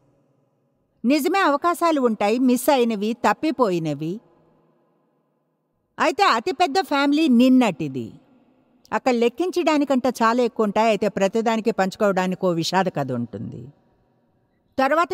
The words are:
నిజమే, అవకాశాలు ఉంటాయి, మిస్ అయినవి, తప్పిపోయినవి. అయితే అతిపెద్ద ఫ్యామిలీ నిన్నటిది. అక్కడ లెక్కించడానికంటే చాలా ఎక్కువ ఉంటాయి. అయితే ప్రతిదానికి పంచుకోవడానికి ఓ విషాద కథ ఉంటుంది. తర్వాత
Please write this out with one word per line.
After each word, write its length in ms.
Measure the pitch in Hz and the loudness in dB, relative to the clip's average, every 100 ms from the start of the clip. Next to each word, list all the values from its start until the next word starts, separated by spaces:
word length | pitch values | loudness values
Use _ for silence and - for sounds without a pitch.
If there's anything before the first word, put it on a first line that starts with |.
| _ _ _ _ _ _ _ _ _ _ 226 | _ _ _ _ _ _ _ _ _ _ 0
నిజమే, 340 | 302 302 392 | 0 2 0
అవకాశాలు 640 | 339 285 349 339 339 294 | 0 0 0 0 0 2
ఉంటాయి, 380 | 247 214 208 247 | 0 0 -2 0
మిస్ 300 | 254 247 - | 2 2 2
అయినవి, 440 | 269 233 214 214 | 2 2 0 -4
తప్పిపోయినవి. 1080 | 233 240 247 311 269 220 175 156 143 156 208 _ _ _ _ _ _ _ _ _ _ _ _ _ _ _ _ _ - | -2 -2 0 -2 0 0 0 -4 -6 -6 -8 _ _ _ _ _ _ _ _ _ _ _ _ _ _ _ _ _ -4
అయితే 240 | 285 311 | -2 2
అతిపెద్ద 520 | 381 233 - 277 349 359 | 2 2 -2 -2 0 0
ఫ్యామిలీ 460 | - 277 285 294 320 | 0 0 2 2 4
నిన్నటిది. 840 | 233 254 254 226 156 151 131 113 - _ _ _ _ _ _ _ | 4 6 6 2 -2 -8 -8 -10 -14 _ _ _ _ _ _ _
అక్కడ 200 | 220 262 | -4 -2
లెక్కించడానికంటే 960 | 240 233 - 359 359 311 294 285 254 254 | 0 0 -2 -4 -2 0 0 0 0 -2
చాలా 340 | - 226 254 | 0 0 2
ఎక్కువ 200 | 233 - | -2 0
ఉంటాయి. 240 | 214 214 226 | -2 2 2
అయితే 200 | 208 208 | 2 -2
ప్రతిదానికి 640 | - 196 226 220 220 214 | 0 -2 0 -2 -2 -2
పంచుకోవడానికి 760 | 208 190 - 208 185 185 180 185 | 0 -2 0 0 0 -2 -2 -2
ఓ 60 | |
విషాద 340 | 170 156 180 185 | -2 -2 0 -2
కథ 260 | 151 135 | -2 -6
ఉంటుంది. 560 | 123 120 101 120 - 131 _ _ _ _ _ _ _ _ _ _ - | -6 -6 -8 -12 -14 -18 _ _ _ _ _ _ _ _ _ _ -2
తర్వాత 300 | 262 311 349 | 0 2 0